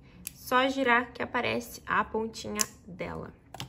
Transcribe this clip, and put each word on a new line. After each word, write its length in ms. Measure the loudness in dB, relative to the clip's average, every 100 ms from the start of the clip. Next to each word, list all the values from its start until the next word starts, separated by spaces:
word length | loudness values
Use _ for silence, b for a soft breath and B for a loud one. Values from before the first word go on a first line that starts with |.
| B B B
só 360 | -12 2 4 4
girar 440 | 4 4 4 4
que 80 | -4
aparece 640 | -4 -2 0 -2 -4 -10
a 200 | -2 0
pontinha 580 | 2 0 -4 -6 -6 -2 -2 -4 -14
dela. 480 | -10 -8 -8 -10 -14 -18 -12